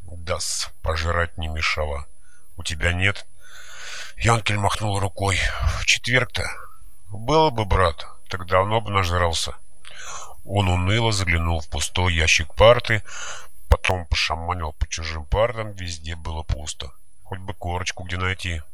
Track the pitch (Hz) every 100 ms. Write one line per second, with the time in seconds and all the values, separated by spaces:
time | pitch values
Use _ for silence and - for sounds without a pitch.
0 | - 90 80 85 - - - - - 82
1 | 80 85 85 - 80 80 80 - 76 71
2 | 71 - - - - - 85 80 85 87
3 | 95 101 - - - - - - - -
4 | - - - 117 - 104 101 - 104 98
5 | 98 - 98 95 - - - - - -
6 | - 127 - - - - - - - -
7 | - 101 113 151 156 117 107 95 90 80
8 | - - - 92 90 92 98 113 101 98
9 | 90 90 87 82 - - - - - -
10 | - - - - - 98 98 90 90 110
11 | 113 101 92 85 82 85 - 73 - -
12 | 90 82 80 - 85 - 110 120 - 110
13 | - - - - - - - - - 92
14 | 85 - - 80 82 90 80 - - -
15 | 80 80 78 95 113 113 107 98 90 82
16 | 78 85 80 78 80 73 73 - 69 -
17 | - - - 95 95 104 87 90 90 -
18 | 90 90 92 92 92 82 76